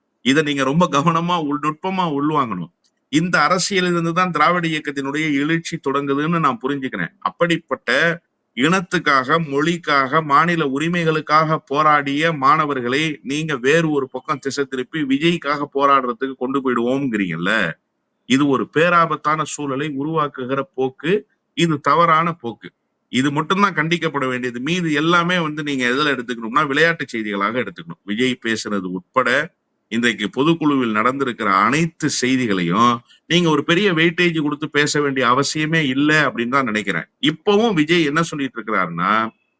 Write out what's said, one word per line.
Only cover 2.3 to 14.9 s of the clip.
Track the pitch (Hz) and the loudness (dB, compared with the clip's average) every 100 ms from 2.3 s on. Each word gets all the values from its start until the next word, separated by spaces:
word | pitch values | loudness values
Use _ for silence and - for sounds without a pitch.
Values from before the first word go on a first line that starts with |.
| 151 123 92 82 _ _ _ - | 0 -2 -4 -10 _ _ _ -2
இந்த | 147 180 170 | -2 0 2
அரசியலிலிருந்து | 151 185 - 190 180 175 165 | 2 2 0 0 0 0 0
தான் | 165 185 | 0 0
திராவிட | 160 156 175 165 | 2 2 2 0
இயக்கத்தினுடைய | 156 147 139 139 147 156 139 | -4 -6 -6 -4 -4 -2 0
எழுச்சி | 147 165 - 156 139 | 0 -2 -4 -6 -4
தொடங்குதுன்னு | 139 143 139 156 170 | -2 -2 -2 0 0
நான் | 147 117 | -2 -4
புரிஞ்சுக்கிறேன். | 127 143 131 104 82 _ | -4 -4 -6 -6 -8 _
அப்படிப்பட்ட | - - 175 170 - 131 - 131 165 165 _ _ _ - | -6 -2 0 -2 -4 -8 -2 0 0 -2 _ _ _ -2
இனத்துக்காக, | 143 190 175 180 147 135 123 165 | 2 2 0 -2 2 2 2 0
மொழிக்காக, | 156 139 156 175 156 143 131 151 | 0 -2 0 -2 0 0 2 0
மாநில | 156 139 170 165 147 | 2 4 4 2 0
உரிமைகளுக்காக | 135 160 175 160 156 147 156 160 156 - | 0 -2 0 0 0 2 2 4 0 -2
போராடிய | 143 156 147 143 143 165 | 2 4 4 2 0 0
மாணவர்களை | 156 131 156 151 131 120 139 160 143 | 2 2 2 2 -2 -2 0 -2 -4
நீங்க | 110 147 160 135 | -6 -4 -4 -2
வேறு | 127 165 165 | 2 4 2
ஒரு | 147 131 | 0 -2
பக்கம் | 131 - 147 | -6 -6 -6
திசை | 139 131 | -4 -4
திருப்பி | 139 127 127 | -4 -6 -6